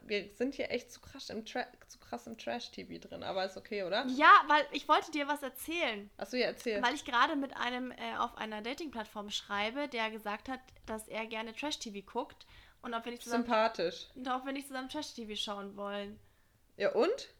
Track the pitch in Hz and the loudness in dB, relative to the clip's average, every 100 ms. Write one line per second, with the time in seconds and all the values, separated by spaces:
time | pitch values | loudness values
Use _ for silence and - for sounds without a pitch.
0 | - 208 202 - 262 277 - 247 - - | -2 -2 -2 -2 0 0 -2 -2 -4 -14
1 | - 269 - 214 220 254 - - - - | -16 -12 -8 -8 -4 -4 -4 -8 -20 -20
2 | - 240 240 226 - 240 - - 185 170 | -10 -10 -8 -6 -4 -4 -4 -10 -10 -10
3 | - - - 185 190 202 - 202 180 202 | -10 -8 -4 -2 -2 -4 -6 -4 0 2
4 | 262 262 320 392 294 294 277 294 - 320 | 2 2 8 8 8 4 4 -2 4 4
5 | - 302 285 294 269 - - 339 285 208 | 4 -2 -2 -2 -6 -8 -6 0 0 -2
6 | 202 - 202 254 214 - 247 208 247 294 | -8 -10 -2 2 2 0 0 2 4 2
7 | - 240 294 302 269 - 240 247 254 - | 2 6 6 4 0 -2 -2 0 -4 -6
8 | 226 220 240 - 220 214 220 285 320 233 | -4 0 0 0 -4 -4 -4 -4 -4 -6
9 | 208 214 208 - - 202 214 269 294 240 | -6 -6 -6 -6 -2 0 2 0 -2 0
10 | 220 220 208 208 - 254 - - - 220 | 0 -2 -4 -4 -4 -8 -10 -14 -6 -6
11 | - 214 226 220 226 226 285 302 233 202 | -4 -6 -4 -6 -6 -4 -4 -4 -6 -8
12 | 196 233 285 - - - - - 247 233 | -4 -4 -4 -8 -20 -20 -20 -12 -6 -4
13 | 240 240 233 240 233 220 226 - 170 - | -4 -6 0 2 4 6 6 4 0 0
14 | - - 254 254 269 277 269 262 262 302 | -10 -6 -2 0 -2 -4 -4 -6 -4 -4
15 | 285 - 214 208 - 202 202 196 202 202 | -6 -6 -6 -4 -4 -4 -6 -6 -4 -4
16 | 202 214 - - _ _ _ - 202 202 | -6 -10 -18 -20 _ _ _ 2 4 6
17 | 330 539 - | 6 4 -2